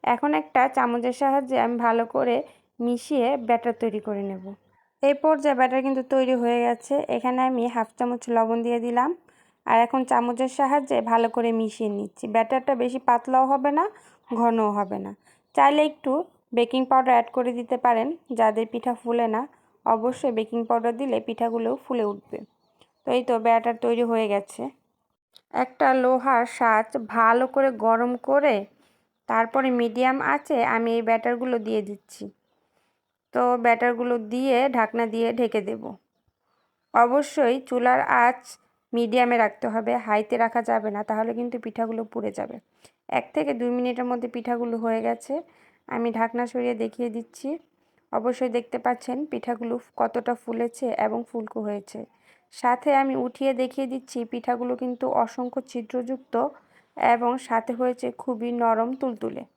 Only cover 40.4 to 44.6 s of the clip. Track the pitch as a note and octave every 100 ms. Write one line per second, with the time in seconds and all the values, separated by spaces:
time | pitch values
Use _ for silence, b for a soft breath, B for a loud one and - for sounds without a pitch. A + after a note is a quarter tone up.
40.4 | A3+ A#3 A3+ A3+ G#3+ G3+ G#3+ G#3+ A3+ A#3
41.4 | A#3+ A#3+ A3+ G#3+ A3+ A3+ A3 A3+ G#3+ G3
42.4 | - A3+ _ b b b _ - A#3 -
43.4 | C#4+ B3+ A#3+ B3 B3 A#3+ B3 B3 A#3+ A#3+
44.4 | A#3 A#3+